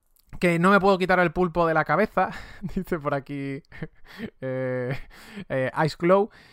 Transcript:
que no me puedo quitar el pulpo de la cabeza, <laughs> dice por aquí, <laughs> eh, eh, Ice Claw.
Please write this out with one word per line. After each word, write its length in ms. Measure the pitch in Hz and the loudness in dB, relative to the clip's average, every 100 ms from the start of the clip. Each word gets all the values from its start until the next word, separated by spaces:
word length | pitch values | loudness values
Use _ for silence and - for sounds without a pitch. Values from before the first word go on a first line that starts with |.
| _ _ _ - | _ _ _ -2
que 180 | 180 170 | 0 4
no 120 | 180 | 4
me 100 | 202 | 6
puedo 180 | 196 190 | 6 4
quitar 200 | 180 180 | 2 2
el 140 | 175 | 2
pulpo 340 | 175 180 175 165 | 2 -2 0 0
de 80 | |
la 100 | 160 | 0
cabeza, 460 | 151 156 220 - 190 - - | 0 0 0 0 -2 -4 -16
<laughs> 240 | - 196 | -14 -8
dice 240 | - 180 170 | -8 -6 -4
por 160 | 143 | -4
aquí, 480 | 143 135 143 139 139 - - 160 - | -4 -6 -8 -8 -10 -12 -14 -16 -16
<laughs> 400 | - - 226 - | -20 -14 -14 -10
eh, 580 | 131 131 127 127 123 135 - - - 208 - | -8 -4 -4 -4 -4 -6 -10 -18 -18 -16 -6
eh, 220 | 135 131 - | -4 -2 0
Ice 120 | 156 - | -2 0
Claw. 340 | 170 196 214 - - | 4 4 2 -6 -20